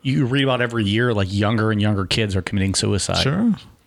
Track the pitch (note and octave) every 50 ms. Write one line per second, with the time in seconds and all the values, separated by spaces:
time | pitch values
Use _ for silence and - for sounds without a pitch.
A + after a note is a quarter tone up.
0 | - C#3 C3 D3+ C#3+ A#2 C3 C#3 C3+ C3+ B2+ A#2+ B2 A#2+ A#2 A2+ G#2+ G2 G2+ A2
1 | B2 B2 A2+ G#2 G2 F#2 G2 G2+ G#2 G#2 A#2 G#2+ A2 A2 A2 G#2 G#2 G#2+ G#2+ G2
2 | F#2+ F2+ - B2 A2+ G#2 F#2+ F#2+ F2+ - - G2+ F#2+ G2 F#2+ - - G#2+ G2+ F#2+
3 | - - F#2 E2+ - C3 D3+ F#3+ A3+ A#3+ G3 - - - - _ _